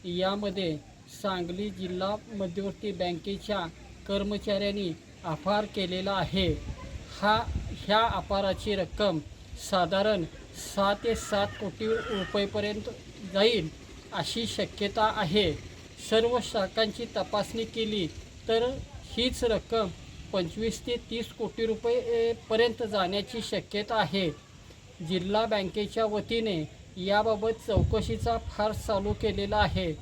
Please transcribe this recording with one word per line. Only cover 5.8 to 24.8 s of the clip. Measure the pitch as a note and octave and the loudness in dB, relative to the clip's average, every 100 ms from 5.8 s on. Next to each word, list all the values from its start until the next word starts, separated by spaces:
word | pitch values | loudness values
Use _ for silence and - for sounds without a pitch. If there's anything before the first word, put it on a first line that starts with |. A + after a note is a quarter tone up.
| F#3 F#3 F#3+ | -2 0 0
आहे. | F#3+ D#3+ F#3+ F3+ D3 - - - - - - | 0 2 2 2 2 -4 -8 -8 -10 -12 0
हा, | G3+ A3 A3+ - - F#3+ - | 4 4 2 -4 -4 -6 2
ह्या | G#3+ | 4
अपहाराची | A3+ G3 - G3 G3 F3+ G#3+ G3 | 4 0 0 0 2 0 0 0
रक्कम | E3+ - G#3 D#3+ - - - - - | -2 2 2 2 -4 -16 -16 -12 0
साधारण | F#3+ E3+ G3 G#3 G3+ D#3 - - - - G3+ | 2 4 4 4 2 0 -8 -16 -14 -6 2
सहा | G3 | 2
ते | G3+ A#3 A3 | 2 0 0
सात | - G#3 G3+ | 0 0 0
कोटी | - G3+ - A3 | -2 -8 -4 0
रुपयेपर्यंत | A3+ - G#3 F#3+ G#3 G3+ G#3 G#3 G#3 A3 A3+ - - G3 | 0 0 -2 0 0 0 0 -2 -4 -6 -12 -16 -14 -4
जाईल, | F#3+ A3 A3+ D#3 - - - - | 4 6 4 -2 -8 -16 -16 -8
अशी | G3+ D#3+ A3+ A3 | -4 -2 -2 -4
शक्यता | - F#3 - G3+ G#3 G#3+ G#3+ | -2 -4 -2 -2 4 2 2
आहे. | F3 G#3 F3+ C#3+ - - - - - | 2 4 4 0 -8 -16 -18 -14 4
सर्व | A3 A#3 B3 | 4 6 2
शाखांची | A3+ A3 F#3+ - A3 - A#3 G#3+ | 2 0 0 2 0 0 -4 -4
तपासणी | F#3 G#3 F#3+ A3+ | 0 0 0 -2
केली | A3+ A3+ A3 G#3+ D#3+ - - - - | -4 -2 0 0 -2 -4 -14 -10 2
तर | A3+ A#3+ C4+ - - - - | 2 2 -2 -8 -14 -6 0
हीच | B3 - | 0 2
रक्कम | A#3+ G3+ - A3+ F#3+ - - - - | 2 2 2 0 0 -4 -14 -16 -4
पंचवीस | G3 E3+ G#3+ A3+ G#3+ - | -2 -2 0 -2 -2 -4
ते | A#3+ - | -4 -4
तीस | A3+ - | -6 -6
कोटी | - G#3+ - A3+ | -4 -6 0 0
रुपयेपर्यंत | G#3+ A#3 B3 A#3 A#3 A#3 A3+ - A3 A#3+ A3+ A3 | 2 2 2 2 2 2 0 0 4 4 2 0
जाण्याची | G3+ F3+ G3+ - A#3 | 2 2 0 -2 -6
शक्यता | G3+ G3+ - G3+ G#3 A3+ | -2 -4 -2 -4 0 2
आहे. | F3 F#3+ F3 C#3+ - - - - | 2 2 0 -2 -14 -20 -20 -20